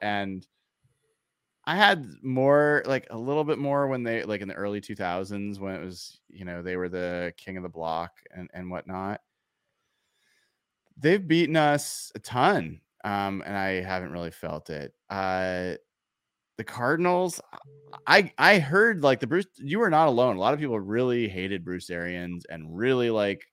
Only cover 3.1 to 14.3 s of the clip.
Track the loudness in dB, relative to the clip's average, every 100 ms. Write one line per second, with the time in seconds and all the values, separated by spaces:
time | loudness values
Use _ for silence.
3.1 | -10 -4 -2 0 -2 0 0 0 -2 -2
4.1 | -4 -4 -6 -6 -6 -6 -6 -8 -6 -4
5.1 | -4 -4 -6 -8 -8 -8 -8 -10 -12 -16
6.1 | -20 _ -16 -12 -10 -6 -4 -4 -4 -4
7.1 | -4 -6 -8 -14 -12 -12 -8 -4 -4 -6
8.1 | _ -20 -18 -16 -14 -10 -10 -8 -8 -6
9.1 | -8 _ _ _ _ _ _ _ _ _
10.1 | _ _ _ _ _ _ _ _ 0 4
11.1 | 4 4 2 4 4 4 2 -2 -10 -12
12.1 | -14 -6 2 4 4 -2 -10 _ _ -4
13.1 | -2 -2 -4 -6 -4 -2 -2 -2 -4 -6
14.1 | -8 -8